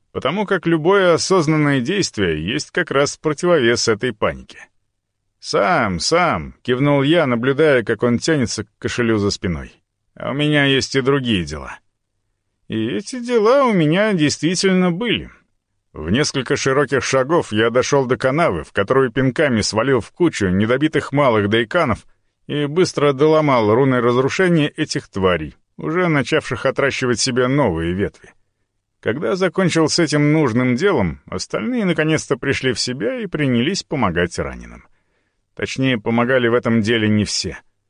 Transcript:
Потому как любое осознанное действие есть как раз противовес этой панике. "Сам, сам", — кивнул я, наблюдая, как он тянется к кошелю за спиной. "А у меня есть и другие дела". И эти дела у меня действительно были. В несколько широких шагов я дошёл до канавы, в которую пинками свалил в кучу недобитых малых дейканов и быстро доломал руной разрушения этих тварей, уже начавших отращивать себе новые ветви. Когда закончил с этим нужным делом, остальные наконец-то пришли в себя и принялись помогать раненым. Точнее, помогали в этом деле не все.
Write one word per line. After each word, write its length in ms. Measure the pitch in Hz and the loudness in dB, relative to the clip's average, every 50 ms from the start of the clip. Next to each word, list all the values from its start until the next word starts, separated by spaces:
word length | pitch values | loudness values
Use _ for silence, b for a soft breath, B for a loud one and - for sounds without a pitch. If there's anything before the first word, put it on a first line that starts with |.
| _ _ | _ _
Потому 360 | - - 92 131 165 208 202 | -8 -4 -4 -2 -2 -2 -2
как 200 | - 202 170 - | -2 -2 -2 0
любое 480 | 170 165 160 147 180 196 202 185 175 165 | 0 0 0 2 2 4 4 4 4 2
осознанное 680 | 147 - - 190 185 147 151 160 151 151 143 139 135 | 2 2 2 2 2 2 2 2 2 2 2 2 0
действие 640 | 117 131 196 202 - - - 107 98 85 78 78 78 | 0 -2 -2 -2 -4 -4 -2 -2 0 0 0 -2 -4
есть 240 | 92 131 151 - - | -4 -4 -6 -6 -6
как 200 | - 180 170 - | -4 -4 -4 0
раз 260 | - 135 143 135 - | 0 0 0 0 -2
противовес 720 | - - 156 151 - 180 175 175 151 120 117 120 113 - 117 | -4 -4 -4 -4 -2 0 2 2 4 4 2 2 2 2 0
этой 260 | 107 104 127 127 110 | 0 0 -2 -6 -4
панике. 540 | - 113 92 71 65 65 - - - - _ _ _ _ _ _ _ _ _ _ _ _ _ _ _ | -2 -4 -4 -4 -6 -12 -20 -20 -20 -20 _ _ _ _ _ _ _ _ _ _ _ _ _ _ _
"Сам, 640 | - - - 165 202 196 180 147 117 101 90 82 | -10 -4 -2 0 0 2 2 0 0 -2 -2 -4
сам", — 540 | - - 160 175 180 156 117 85 73 64 - _ | -2 0 0 2 2 0 -2 -4 -6 -10 -14 _
кивнул 400 | - 123 123 123 143 147 143 139 | -4 -2 0 0 2 2 2 2
я, 240 | 135 143 165 175 151 | 2 2 2 2 2
наблюдая, 560 | 131 120 113 120 135 139 135 160 151 135 123 | 2 0 0 0 0 2 2 4 4 4 2
как 200 | 104 - 113 - | 2 0 -2 0
он 160 | 123 120 120 110 | 0 0 0 0
тянется 460 | - - 160 143 120 - - - 104 | 0 0 0 0 0 -2 -4 -8 -10
к 40 | _ _ _ | _ _ _
кошелю 400 | - 113 - - 120 113 113 104 | -8 -6 -4 -2 0 0 0 2
за 120 | 101 101 | 0 0
спиной. 420 | - - - 92 82 71 65 - _ _ _ _ _ _ _ _ _ | -2 -2 -4 -4 -6 -6 -8 -14 _ _ _ _ _ _ _ _ _
"А 160 | - - - | -10 -8 -6
у 40 | 127 | -4
меня 300 | 143 147 147 151 147 139 | -2 0 0 2 2 2
есть 300 | 139 135 131 110 - - | 2 2 0 0 0 -2
и 80 | 143 | -2
другие 420 | 127 135 143 139 127 120 110 90 82 | 0 2 0 0 0 0 0 0 -2
дела". 340 | 71 76 73 67 - - - _ _ _ _ _ _ _ _ _ _ _ _ _ _ _ _ _ - | -4 -8 -12 -12 -14 -16 -20 _ _ _ _ _ _ _ _ _ _ _ _ _ _ _ _ _ -8
И 180 | 101 110 110 | -6 -4 -4
эти 340 | 120 175 208 196 - 262 254 | -4 -4 -6 -8 -8 -10 -8
дела 440 | 240 247 247 226 202 226 262 285 269 | -4 0 0 2 4 4 4 4 4
у 80 | 247 | 2
меня 400 | 214 180 151 147 165 196 214 220 202 | 2 2 2 2 2 2 2 2 2
действительно 800 | 165 151 139 - - 147 165 185 - - 190 185 185 180 180 | 2 0 0 0 0 -2 -2 -2 0 0 2 2 2 2 0
были. 380 | 165 180 240 233 160 95 131 123 - _ _ _ _ _ _ _ _ _ _ _ | 0 -2 -2 -4 -4 -4 -6 -10 -18 _ _ _ _ _ _ _ _ _ _ _
В 160 | - 71 76 82 | -14 -8 -4 0
несколько 480 | 101 135 147 - - 139 123 - 147 | 0 0 0 0 -2 -4 -2 -2 -2
широких 480 | - - 139 131 147 143 - 143 131 - | -2 0 0 0 0 0 0 0 -2 -2
шагов 480 | - 135 135 127 139 175 160 - - | 0 0 0 0 2 0 0 0 0
я 160 | 107 107 113 117 | 0 0 2 2
дошёл 380 | 117 127 117 - 147 139 135 | 2 0 0 2 2 2 2
до 100 | 120 127 | 0 0
канавы, 480 | 101 - 131 135 156 - 139 98 80 73 | 0 0 0 0 0 0 0 -2 -4 -6
в 80 | - | -6
которую 380 | - 101 101 - 131 135 135 120 | -4 -2 0 2 2 2 2 0
пинками 500 | - 139 135 131 120 - 156 143 120 107 | 0 0 0 0 2 2 0 2 2 0
свалил 400 | 95 - 101 107 117 139 135 117 | 0 0 -2 -2 0 2 0 0
в 100 | - - | -2 -4
кучу 380 | _ - 175 160 - - 104 92 | _ 0 0 0 0 0 0 0
недобитых 640 | 90 95 107 107 127 135 151 151 - 143 - - | 2 2 2 2 2 0 0 0 0 -2 -4 -2
малых 380 | 139 143 143 127 110 107 101 101 | 0 2 2 4 4 2 2 2
дейканов 560 | 110 117 120 - - 180 160 127 104 - - - _ _ _ _ _ _ _ | 2 0 0 2 0 0 0 0 -2 -4 -6 -16 _ _ _ _ _ _ _
и 180 | - 135 147 147 | -6 -4 -4 -4
быстро 480 | 139 147 180 175 135 - 143 143 147 | -2 0 0 0 0 0 2 2 2
доломал 640 | 139 131 151 156 156 156 151 143 131 120 107 104 110 | 2 4 4 4 4 4 4 4 2 4 4 4 4
руной 260 | 123 143 135 127 123 | 4 4 4 2 2
разрушения 680 | 117 123 120 127 131 131 - - 190 175 170 160 143 151 | 2 2 2 2 0 0 0 0 2 2 4 2 2 0
этих 400 | - - 151 - - 147 - - | -2 -4 -6 -4 -6 -8 -8 -8
тварей, 460 | - 98 95 92 87 80 78 73 - _ _ _ _ | -4 0 0 2 2 0 -4 -8 -14 _ _ _ _
уже 320 | - - 156 160 180 180 170 | -10 -8 -4 -2 -2 0 0
начавших 560 | 156 139 120 - 160 147 - - 127 - - | 0 0 0 0 -2 -2 -2 -4 -6 -4 -2
отращивать 560 | 135 123 - 143 131 - - 131 123 120 - | -2 0 0 0 -2 -2 -2 -2 -2 -2 -2
себе 260 | - 135 120 127 127 | -2 -2 0 0 0
новые 460 | 127 135 147 139 104 82 80 82 85 | 2 2 2 2 0 0 -2 -2 -2
ветви. 400 | 90 98 98 78 - - - - _ _ _ _ _ _ _ _ _ _ _ _ _ _ | -2 -2 -4 -4 -6 -10 -20 -20 _ _ _ _ _ _ _ _ _ _ _ _ _ _
Когда 360 | - 110 110 147 196 226 208 | -6 -4 -4 -2 -2 -2 -2
закончил 540 | 180 190 175 - 185 190 165 - 170 160 143 | 0 -2 -2 0 0 0 2 2 2 2 2
с 80 | - - | 2 0
этим 340 | 170 143 147 147 147 147 | 0 0 2 2 2 2
нужным 440 | 151 160 156 123 107 123 127 127 123 | 2 2 2 2 0 0 0 0 0
делом, 440 | 123 180 208 175 123 98 82 71 - - | 0 0 0 0 0 0 -2 -4 -8 -12
остальные 580 | - - 90 - - - - 208 233 254 240 202 | -12 -10 -10 -8 -6 -6 -6 -4 -4 -4 -2 -2
наконец-то 540 | 180 160 160 151 156 160 143 - - 139 117 | -2 0 0 0 0 0 -2 -2 -2 -4 -4
пришли 340 | - 139 127 - - 131 | -2 -4 -4 -2 -2 -2
в 80 | 113 - | -2 -2
себя 400 | - 131 127 139 196 247 262 247 | -4 -6 -6 -4 -4 -4 -4 -6
и 60 | 220 | -8
принялись 560 | 185 - 151 147 131 123 117 120 165 196 - | -6 -4 -2 0 0 2 2 0 0 -2 -4
помогать 560 | - - 170 139 113 92 78 87 87 - - - | -6 -6 -4 -2 -2 0 0 0 -2 -2 -2 -6
раненым. 480 | 76 67 64 60 58 58 58 60 - _ _ _ _ _ _ _ _ _ _ _ _ _ _ | -8 -8 -8 -14 -16 -18 -20 -20 -20 _ _ _ _ _ _ _ _ _ _ _ _ _ _
Точнее, 460 | - 107 - - 135 135 131 127 107 | -10 -8 -8 -4 -2 -2 0 -2 -2
помогали 480 | - 117 117 120 120 120 135 127 120 117 | -2 -2 0 0 0 2 2 2 2 2
в 60 | 117 | 2
этом 260 | 123 - 120 113 113 | 2 2 2 0 2
деле 260 | 101 107 120 113 107 | 2 2 0 2 2
не 200 | 107 107 107 101 | 2 2 2 0
все. 320 | - - - - 90 - - - _ _ _ _ | 0 -4 -6 -6 -8 -10 -12 -18 _ _ _ _